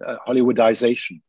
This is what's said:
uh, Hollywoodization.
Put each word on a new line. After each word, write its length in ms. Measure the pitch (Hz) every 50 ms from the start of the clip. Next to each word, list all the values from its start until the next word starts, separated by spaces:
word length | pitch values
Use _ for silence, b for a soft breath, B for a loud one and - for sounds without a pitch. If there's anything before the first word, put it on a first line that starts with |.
uh, 160 | - - 117 - -
Hollywoodization. 920 | 120 127 131 120 123 123 120 117 113 110 - 120 117 123 - - - 87 80 _